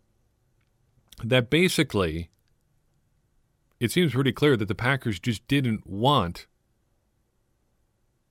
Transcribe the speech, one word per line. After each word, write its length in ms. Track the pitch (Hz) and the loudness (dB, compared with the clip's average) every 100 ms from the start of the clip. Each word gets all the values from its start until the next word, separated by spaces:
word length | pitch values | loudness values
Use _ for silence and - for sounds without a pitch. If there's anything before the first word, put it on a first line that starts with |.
| _ _ _ _ _ _ _ _ _ _ _ - | _ _ _ _ _ _ _ _ _ _ _ -14
that 280 | 110 127 117 | 0 0 2
basically 800 | 151 180 - 151 104 87 78 82 _ _ _ _ _ _ _ _ _ _ _ _ _ _ _ | 2 2 2 0 0 0 -2 -10 _ _ _ _ _ _ _ _ _ _ _ _ _ _ _
it 140 | 120 | -2
seems 220 | - 175 | 0 0
pretty 180 | 127 135 | 0 -2
clear 240 | - 151 127 | 2 2 2
that 120 | 107 | 0
the 60 | |
Packers 460 | 101 120 135 120 98 | -4 -2 -2 -2 -4
just 260 | - 107 - | -4 -6 -2
didn't 400 | 139 127 107 - | -2 0 -4 -6
want 600 | 98 123 143 87 85 - _ _ _ _ _ _ _ _ _ _ _ _ _ _ _ _ _ _ | -2 2 2 0 -6 -16 _ _ _ _ _ _ _ _ _ _ _ _ _ _ _ _ _ _